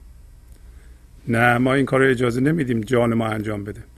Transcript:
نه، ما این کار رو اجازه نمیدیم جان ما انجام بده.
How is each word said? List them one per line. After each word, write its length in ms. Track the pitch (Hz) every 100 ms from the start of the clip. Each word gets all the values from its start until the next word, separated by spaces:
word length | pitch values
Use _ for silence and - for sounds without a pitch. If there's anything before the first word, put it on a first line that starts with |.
| - - - - - - - - - - - - -
نه، 300 | 117 120 120
ما 160 | 127
این 120 | 139 127
کار 140 | 135
رو 100 | 135
اجازه 300 | 120 123 123
نمیدیم 400 | 135 165 127 117
جان 340 | 104 123 117
ما 120 | 113 110
انجام 380 | 110 107 104
بده. 200 | 104 104 -